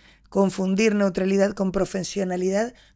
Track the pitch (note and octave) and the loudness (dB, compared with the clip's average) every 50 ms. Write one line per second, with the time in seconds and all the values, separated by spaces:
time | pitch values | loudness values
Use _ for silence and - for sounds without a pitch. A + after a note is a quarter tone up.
0 | _ - - _ _ - - G3 G3 F#3+ F#3 - F#3 F#3 F#3+ F#3+ A3+ A3 G#3 G#3 | _ -20 -20 _ _ -4 0 2 2 2 2 -2 -2 0 2 2 2 2 2 2
1 | G3+ G3 F3 F#3 F#3 F#3+ G3 G3 G3 G3+ G3+ - F#3+ F#3+ F3+ G3 F#3 - - F#3+ | 0 0 0 0 0 0 2 2 2 0 0 -2 -2 -2 0 -2 -2 -2 -2 -6
2 | E3+ - - G3+ F#3+ F3+ F3+ F3+ F3+ F#3+ F#3+ G3+ A3+ B3 - - - _ _ | -6 -6 -4 -4 -4 -2 -2 -2 -2 -2 0 -2 -2 -4 -6 -14 -20 _ _